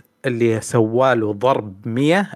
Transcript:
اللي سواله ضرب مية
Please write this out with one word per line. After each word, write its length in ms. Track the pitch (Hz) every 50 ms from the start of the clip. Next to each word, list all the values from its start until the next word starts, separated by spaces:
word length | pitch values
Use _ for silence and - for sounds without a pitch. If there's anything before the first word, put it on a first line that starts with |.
| - _ _ _ -
اللي 360 | 139 123 117 117 117 110 110
سواله 720 | - - - 123 113 110 113 123 131 135 123 117 110 104 104
ضرب 540 | 101 117 127 135 123 104 104 95 98 107 117
مية 440 | 113 123 139 151 170 196 202 196 -